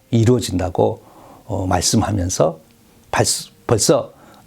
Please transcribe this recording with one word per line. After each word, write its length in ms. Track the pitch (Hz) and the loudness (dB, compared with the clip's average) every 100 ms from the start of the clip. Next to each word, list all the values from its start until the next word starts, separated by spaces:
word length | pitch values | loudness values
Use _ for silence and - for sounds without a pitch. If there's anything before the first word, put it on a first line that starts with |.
| _ | _
이루어진다고, 880 | 117 113 123 117 87 90 - 110 107 - - - - - | 2 4 2 0 -4 -2 0 0 -2 -12 -20 -20 -20 -8
어, 200 | 98 92 | -6 -2
말씀하면서 920 | 90 - 117 98 104 87 - 78 - - _ _ _ _ | -2 0 0 0 -2 -2 0 -2 -2 -16 _ _ _ _
벌써, 400 | - - - - - - | -2 -2 -4 -10 -12 -2
벌써 540 | 113 - 139 - - - - | 0 2 0 -2 -14 -20 -6